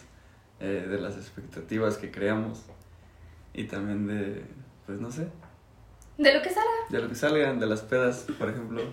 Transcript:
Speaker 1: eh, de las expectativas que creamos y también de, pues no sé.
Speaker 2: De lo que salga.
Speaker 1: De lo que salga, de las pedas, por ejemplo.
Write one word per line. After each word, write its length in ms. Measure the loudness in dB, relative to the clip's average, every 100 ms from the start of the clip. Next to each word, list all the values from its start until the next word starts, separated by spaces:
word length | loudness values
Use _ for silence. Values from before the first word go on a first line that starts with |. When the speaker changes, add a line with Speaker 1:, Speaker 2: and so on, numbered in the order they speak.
| -18 -20 -20 -20 -20 -10
Speaker 1:
eh, 260 | -4 -2 -2
de 100 | -2
las 140 | -2 -6
expectativas 800 | -10 -14 -12 -10 -4 0 2 0
que 140 | -6
creamos 520 | 0 2 2 0 -6 -14 -20 -20 -20 -20 -20 -20 -20 -14
y 100 | -10
también 420 | -6 -4 -2 -2 0
de, 340 | 0 -2 -6 -10 -16 -20 -18 -10
pues 120 | -8
no 120 | -6
sé. 160 | -6 -6 -8 -18 -20 -20 -20 -20 -20 -10 4
Speaker 2:
De 160 | 6
lo 80 | 6
que 60 | 4
salga. 200 | 2 2 2 0
Speaker 1:
De 100 | -2
lo 80 | -2
que 60 |
salga, 380 | 2 4 4 4
de 140 | 2 2
las 160 | 0
pedas, 440 | 2 4 4 2 -4 -4
por 100 | -2
ejemplo. 320 | -2 -4 -4 -6